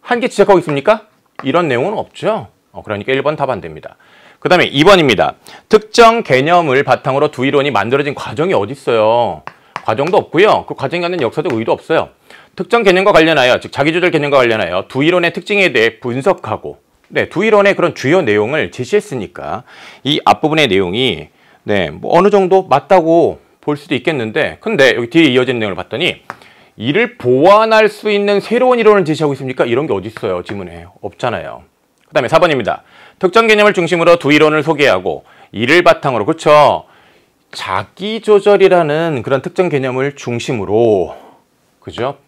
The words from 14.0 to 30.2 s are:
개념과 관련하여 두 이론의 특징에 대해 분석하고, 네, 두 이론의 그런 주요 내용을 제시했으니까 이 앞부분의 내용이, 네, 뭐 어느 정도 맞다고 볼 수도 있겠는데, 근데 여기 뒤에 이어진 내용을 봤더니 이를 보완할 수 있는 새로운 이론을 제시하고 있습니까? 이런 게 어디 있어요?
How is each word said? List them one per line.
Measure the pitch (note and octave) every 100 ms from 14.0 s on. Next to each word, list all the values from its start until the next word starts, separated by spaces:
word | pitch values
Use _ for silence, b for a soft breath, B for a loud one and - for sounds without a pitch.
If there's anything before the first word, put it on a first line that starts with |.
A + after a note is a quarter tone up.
| E3+
개념과 | - C#3+ C#3
관련하여 | A#2+ A2 F2+ F2+ G2+
두 | C3
이론의 | D3+ F3 E3+
특징에 | E3 - G3+ F3+
대해 | A#2+ A2+ -
분석하고, | B2 A#2+ C#3 F3+ - G#2 - C#2 _ _ _
네, | - G#2+
두 | D#3
이론의 | G#3+ G#3+ G3+ F3+
그런 | E3+
주요 | - B2+ F3+
내용을 | C#3 G#2 G#2+ D3+ F#2+
제시했으니까 | - A#2+ G#3 - C3 F#2 - C#2+ F#2+ B B B B
이 | B2+ D#3
앞부분의 | - G#2 D#3 D#3 C#3
내용이, | F#2+ F#2 G2+ C3 D#2 D2+ b b b
네, | - G#2 D#2+
뭐 | E2+ - E3+
어느 | G3
정도 | G3+ F#3 F#3+
맞다고 | C#3+ C3+ - F#3+ D#3+ E3+ C3 D#2 _ _
볼 | - D3
수도 | -
있겠는데, | C3 - D3+ A2 A2 A2 D#2+
근데 | - G3+ C3 A2
여기 | A#2+
뒤에 | E3
이어진 | D#3 B2 B2+ A#2+
내용을 | G#2+
봤더니 | F2 F2+ A2+ E3 - B B B B B -
이를 | A2+ D#3+ A#3 -
보완할 | B2 B2+ D#3+ G#3 A3 A3 G#3+
수 | G#3+ A3
있는 | G3+ G3+ G3+
새로운 | G3 A#3 B3+ B3
이론을 | G#3+ G#3
제시하고 | D#3+ C#3+ D3+
있습니까? | C#3 C3+ -
이런 | C3+ A#2 D#3
게 |
어디 | G2+ G2
있어요? | A2+